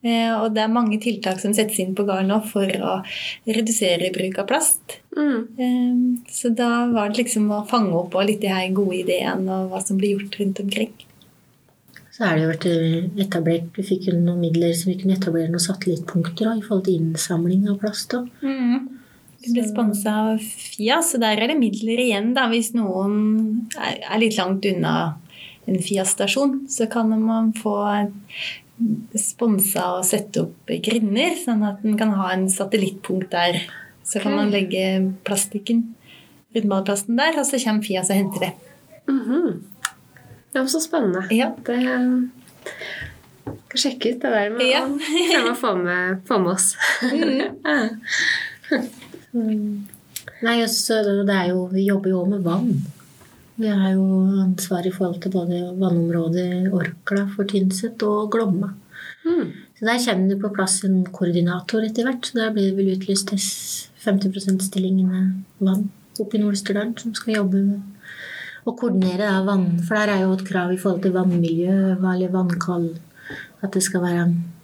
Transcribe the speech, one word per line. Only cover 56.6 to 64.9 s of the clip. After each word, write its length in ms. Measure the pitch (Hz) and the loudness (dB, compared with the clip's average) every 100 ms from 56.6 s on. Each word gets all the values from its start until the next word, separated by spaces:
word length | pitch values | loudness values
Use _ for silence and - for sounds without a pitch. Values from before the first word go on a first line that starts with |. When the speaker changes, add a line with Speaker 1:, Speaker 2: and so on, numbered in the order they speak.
| 185 | 0
Speaker 3:
Orkla 560 | 190 - - - 196 202 | 0 -2 -6 -4 -2 -2
for 120 | - 196 | -2 -2
Tynset 580 | 202 190 190 226 - | 2 0 0 -6 -2
og 280 | 214 208 214 | 0 0 0
Glomma. 420 | 226 220 175 202 - - - - - 330 | 0 2 0 -2 -6 -16 -18 -18 -8 0
Speaker 2:
Mm. 280 | 339 185 - - _ | 0 0 -6 -18 _
Speaker 3:
Så 60 | 220 | 0
der 140 | 240 | 2
kommer 260 | 240 190 190 | 2 2 2
det 100 | 196 | 2
på 100 | 202 | -2
plass 300 | 202 190 - | 0 0 0
en 220 | 196 185 180 | 2 2 2
koordinator 760 | - 175 175 175 175 - 220 220 | 0 0 2 2 0 -2 0 0
etter 180 | 220 | 0
hvert, 220 | 240 247 - | 0 -2 -4
så 80 | 240 | -2
der 160 | 220 | 0
blir 200 | 214 196 | 2 2
det 40 | 196 | 2
vel 160 | 190 190 | 0 0
utlyst 340 | 190 196 - | 0 -2 0
en 60 | 196 | -2
s-, 480 | - - - - - - | -2 -6 -8 -10 -12 -8
femti 260 | - 196 196 | 0 2 2
prosent 280 | 190 196 190 | -2 0 0
stilling 380 | 190 190 185 | 0 -2 0